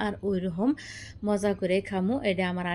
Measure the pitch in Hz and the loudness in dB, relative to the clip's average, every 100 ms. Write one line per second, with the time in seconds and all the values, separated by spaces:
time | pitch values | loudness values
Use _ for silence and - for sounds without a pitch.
0 | 214 202 196 190 185 165 240 302 - - | -2 -2 -2 0 -2 0 0 0 -4 -14
1 | - - 208 202 208 196 180 190 190 190 | -14 -6 0 2 2 2 2 2 2 0
2 | 185 269 208 180 185 180 180 | 2 2 2 2 0 0 -2